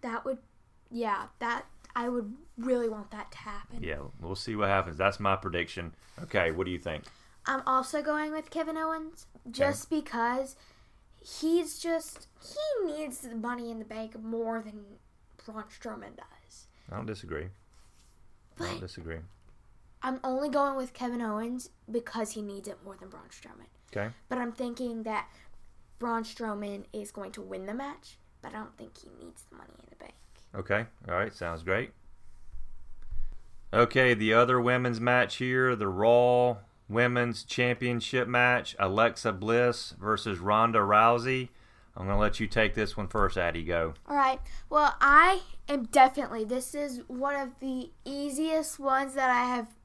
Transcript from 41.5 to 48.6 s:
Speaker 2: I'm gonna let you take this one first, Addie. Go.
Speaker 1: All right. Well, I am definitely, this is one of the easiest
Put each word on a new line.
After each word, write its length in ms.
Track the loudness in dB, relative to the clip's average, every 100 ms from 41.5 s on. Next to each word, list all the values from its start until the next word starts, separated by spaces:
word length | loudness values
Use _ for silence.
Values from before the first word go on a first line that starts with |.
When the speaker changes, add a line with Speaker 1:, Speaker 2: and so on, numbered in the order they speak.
| -12 -20 -20 -20 -10
Speaker 2:
I'm 100 | 0
gonna 120 | 2
let 200 | 4 2
you 80 | 0
take 260 | 2 2
this 240 | 2 -2 -2
one 100 | -4
first, 300 | 2 2 2
Addie. 260 | 0 0
Go. 300 | 0 0 0 -4 -4
Speaker 1:
All 60 | 2
right. 220 | 2 0 -6 -8 0
Well, 260 | 4 4 4
I 420 | 8 10 8 4 -2 -12 -4
am 140 | -2 2
definitely, 580 | 8 8 8 -4 -4
this 320 | -4 -4 -4 -6
is 260 | -6 -6 -10
one 280 | -4 -2 -2
of 240 | -6 -8
the 300 | -6 -6 -8 -14
easiest 760 | -10 -6 -6 -2 0 0